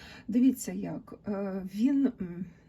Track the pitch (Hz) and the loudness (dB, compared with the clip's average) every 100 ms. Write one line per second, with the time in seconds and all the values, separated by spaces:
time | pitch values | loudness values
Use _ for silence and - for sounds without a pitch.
0 | - - - 220 262 - - 185 185 160 | -18 -14 -2 4 4 4 -4 -6 -6 -8
1 | - - - 196 196 190 185 196 247 277 | -10 -12 -6 -4 -2 -4 -6 0 4 4
2 | 262 - 180 170 - - | 2 0 -6 -6 -10 -12